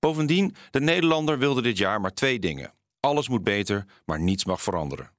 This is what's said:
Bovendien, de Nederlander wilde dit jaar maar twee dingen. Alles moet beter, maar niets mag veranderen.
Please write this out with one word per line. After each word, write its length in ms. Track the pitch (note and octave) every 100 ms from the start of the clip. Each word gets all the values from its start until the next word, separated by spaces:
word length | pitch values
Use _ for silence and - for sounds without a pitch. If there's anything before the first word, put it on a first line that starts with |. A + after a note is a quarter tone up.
Bovendien, 540 | D3+ D#3 D3+ F3 G3 - -
de 100 | C3+
Nederlander 580 | D3 F3 E3 D#3+ D#3 D3
wilde 240 | C#3 C3
dit 160 | A#2+ G2+
jaar 220 | F#2+ G#2
maar 140 | F#2+
twee 240 | - C3+ B2+
dingen. 340 | F2+ C#2 C2+ _ _ _
Alles 280 | C#3 D3 C3
moet 160 | B2
beter, 400 | G2 G2+ G2 G2+ G2+ -
maar 160 | - D#2
niets 240 | E2+ F#2+
mag 180 | - F#2
veranderen. 480 | - F2+ D2+ C2 C2